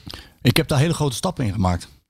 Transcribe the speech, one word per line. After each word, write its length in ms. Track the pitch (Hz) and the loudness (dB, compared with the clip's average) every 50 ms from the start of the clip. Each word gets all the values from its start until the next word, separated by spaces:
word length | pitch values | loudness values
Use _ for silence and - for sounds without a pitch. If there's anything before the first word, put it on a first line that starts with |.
| - - - - - - _ _ | -18 -18 -18 -18 -20 -20 _ _
"Ik 140 | - 131 - | 0 2 2
heb 120 | - 147 - | 2 2 2
daar 100 | 156 127 | 2 2
hele 160 | 147 175 156 | 2 2 0
grote 220 | - 151 139 - | 0 -2 -2 -2
stappen 280 | - - 190 175 - 131 | -2 -4 -4 -4 -2 -4
in 60 | 101 | -2
gemaakt." 360 | 95 110 95 90 87 82 - - - _ _ | 0 0 2 2 0 0 -4 -10 -20 _ _